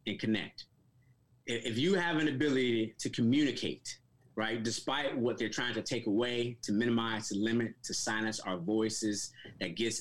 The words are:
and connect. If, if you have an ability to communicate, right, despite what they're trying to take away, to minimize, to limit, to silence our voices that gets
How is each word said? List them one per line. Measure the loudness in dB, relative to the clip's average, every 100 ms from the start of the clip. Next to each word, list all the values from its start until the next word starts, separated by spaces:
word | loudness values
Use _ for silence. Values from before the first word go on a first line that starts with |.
| -6
and | -2
connect. | 0 0 -2 -12 -20 _ _ _ _ _ _ _ -6
If, | -4 -2
if | 0
you | 2
have | 2 2 2
an | 2
ability | 2 2 2 2 2 0 -4
to | -4
communicate, | 2 4 6 4 0 -4 -6 -10 -14 _ _ -10 -4
right, | -2 0
despite | -2 -4 -2 -2 0 0
what | 0 0
they're | -2
trying | -2 -2
to | -2
take | -2 -2 0
away, | 2 2 0 -2 -4
to | -2
minimize, | 2 4 2 2 -2 -2
to | -2
limit, | 2 2 0 -4
to | -8
silence | -4 -2 0 0 -2
our | -4 -2
voices | 0 2 2 0 -2 -2 -6 -12 -16 -8
that | -6 -2
gets | -2 -2